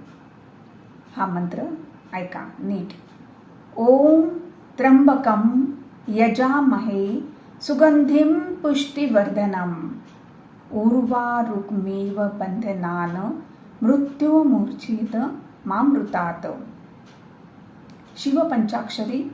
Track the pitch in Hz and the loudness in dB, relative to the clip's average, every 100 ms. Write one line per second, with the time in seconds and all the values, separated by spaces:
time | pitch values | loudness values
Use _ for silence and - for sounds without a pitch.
0 | - - - - - - - - - - | -20 -20 -20 -20 -20 -20 -20 -20 -20 -20
1 | - - 185 175 175 - 311 311 - - | -16 -6 -4 -4 -6 -6 -8 -10 -14 -20
2 | - 185 180 - - - 196 190 175 - | -14 -12 -10 -12 -14 -10 -6 -6 -8 -16
3 | - - - - - - - - 240 269 | -20 -20 -20 -20 -20 -20 -16 0 4 6
4 | 302 320 320 - - - - - 262 269 | 8 6 4 -2 -12 -18 -16 0 6 8
5 | 285 262 233 214 226 254 - - - - | 8 4 2 2 2 2 0 -4 -16 -14
6 | - 214 226 254 254 285 269 202 220 196 | -4 2 2 4 2 2 2 2 0 -2
7 | 196 269 - - - - - 277 311 294 | -2 -4 -8 -16 -20 -12 -6 4 6 6
8 | 277 294 302 349 359 - 302 277 - 277 | 4 4 4 2 -2 -4 -2 -2 -2 -4
9 | 285 214 202 196 202 185 180 165 160 - | 2 2 2 0 -2 -2 -4 -6 -10 -12
10 | - - - - - - - 214 226 254 | -16 -20 -20 -20 -20 -20 -10 -6 -4 -2
11 | 233 247 240 240 226 202 196 202 190 196 | -2 -4 -4 -4 -4 -8 -8 -8 -6 -6
12 | 196 202 202 - 190 190 208 185 175 175 | -8 -6 -6 -6 -8 -8 -8 -6 -6 -6
13 | 175 175 214 320 - - - - 220 277 | -6 -6 -8 -10 -14 -20 -20 -2 2 2
14 | 277 - 294 311 294 214 254 - - 220 | 0 -2 2 4 4 2 -2 -6 -8 -6
15 | 226 220 285 - - - - 202 277 247 | -4 -4 -6 -8 -16 -14 -6 0 2 2
16 | 196 180 170 170 165 - - - - - | 0 -4 -4 -6 -10 -12 -14 -20 -20 -20
17 | - - - - - - - - - - | -20 -20 -20 -20 -20 -20 -20 -20 -20 -20
18 | - - 277 294 320 233 208 233 226 - | -20 -8 -2 0 0 0 -2 -4 -8 -8
19 | 214 262 - | -6 -6 -8